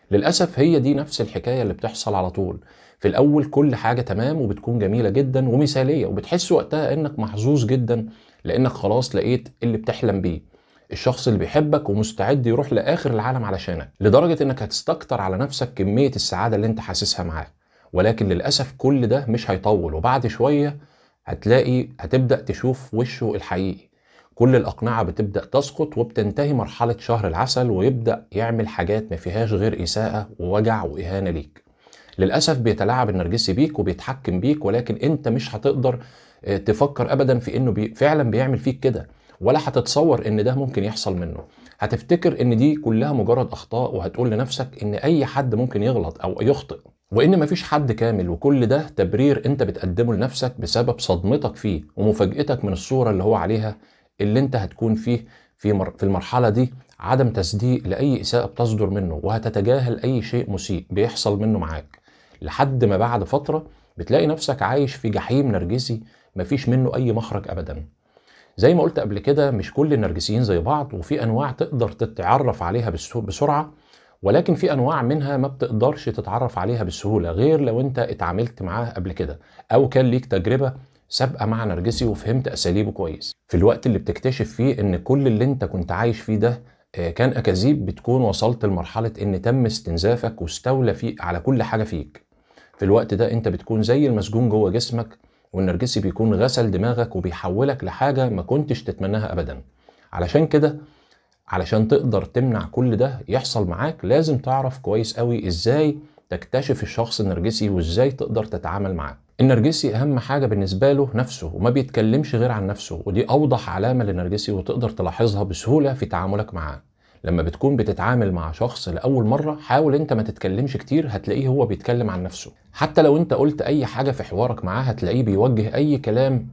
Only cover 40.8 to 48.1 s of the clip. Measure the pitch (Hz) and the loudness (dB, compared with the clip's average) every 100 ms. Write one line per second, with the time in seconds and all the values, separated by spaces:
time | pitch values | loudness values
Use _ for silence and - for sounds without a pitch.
40.8 | 101 110 104 90 85 76 - _ - - | -2 -4 -4 -4 -4 -10 -14 _ -20 -8
41.8 | 104 113 - 175 175 - 123 113 139 151 | -4 -4 0 2 2 2 2 4 4 2
42.8 | 117 113 139 135 101 120 123 - - 113 | 0 2 2 0 2 2 0 -6 -8 -4
43.8 | - 104 92 - 123 107 135 - 131 - | -4 -4 -6 -2 0 0 -2 -4 -8 -6
44.8 | 104 104 143 165 131 139 131 113 123 104 | -6 -2 2 2 2 -2 0 0 0 0
45.8 | 107 120 82 - 92 101 110 135 - - | 0 0 -2 -4 -6 0 2 2 -2 -16
46.8 | - _ - 101 147 190 151 180 - 151 | -18 _ -4 2 4 6 2 0 0 0
47.8 | 139 - 117 | 0 0 0